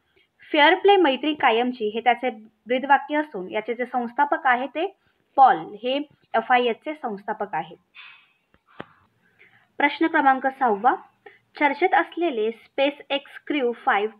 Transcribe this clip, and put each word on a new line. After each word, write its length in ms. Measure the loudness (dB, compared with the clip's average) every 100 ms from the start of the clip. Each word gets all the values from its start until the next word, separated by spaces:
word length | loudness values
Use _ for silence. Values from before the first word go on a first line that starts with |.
| _ _ _ _ -4
फेअर 220 | 4 4
प्ले 220 | 4 4 4
मैत्री 380 | 4 0 -4
कायमची, 540 | 0 2 2 0 -4 -6
हे 120 | -2
त्याचे 300 | 0 0 -2 -8 -14 _ -4
ब्रीदवाक्य 500 | -4 2 0 2 -4
असून 340 | -4 -8 -8
याचे 240 | -6 -6
जे 100 | -6 -6
संस्थापक 600 | -6 -4 -2 -2 0 0
आहे 200 | 0 -2
ते 300 | -6 -8 -8 _ _ _ 4
पॉल 220 | 6 6
हे 380 | -2 -10 -6 -4 -6 _ _
एफआयएचचे 600 | -4 0 2 0 -2 -8
संस्थापक 600 | -10 -10 -10 -10 -8 -8
आहे. 220 | -8 -10 -14 _ -20 -20 -20 _ _ _ _ _ -20 -20 _ _ _ _ _ _ _ _ -2
प्रश्न 280 | -2 0 0
क्रमांक 400 | 2 2 2 -2
सहावा, 480 | 0 0 2 2 0 -4 _ -20 -20 _ -2
चर्चेत 360 | -2 0 2
असलेले 560 | 2 0 -2 -4 -2 -4
SpaceX 1040 | -4 _ -2 -2 -2 -6 -8 -8 -14 -6
Crew 200 | -4 -2
फाईव्ह 400 | -2 -2 0 -2